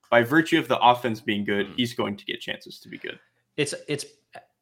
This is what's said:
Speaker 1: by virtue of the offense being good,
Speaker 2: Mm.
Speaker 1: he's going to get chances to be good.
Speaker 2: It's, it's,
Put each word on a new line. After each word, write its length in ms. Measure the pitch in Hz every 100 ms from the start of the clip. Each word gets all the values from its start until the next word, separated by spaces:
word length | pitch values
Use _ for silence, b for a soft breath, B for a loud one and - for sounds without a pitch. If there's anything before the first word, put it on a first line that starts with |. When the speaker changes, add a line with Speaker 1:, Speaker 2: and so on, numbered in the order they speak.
| _
Speaker 1:
by 140 | 120
virtue 340 | 117 156 160 160
of 100 | 127
the 120 | 120
offense 420 | 117 123 123 110
being 240 | - 104 101
good, 220 | 101 98
Speaker 2:
Mm. 80 | 87
Speaker 1:
he's 180 | 120
going 240 | - 101 101
to 80 | -
get 160 | -
chances 380 | - - - -
to 100 | -
be 80 | -
good. 220 | - - _ _ _ -
Speaker 2:
It's, 200 | 143 - -
it's, 180 | 147 - _ _ - - _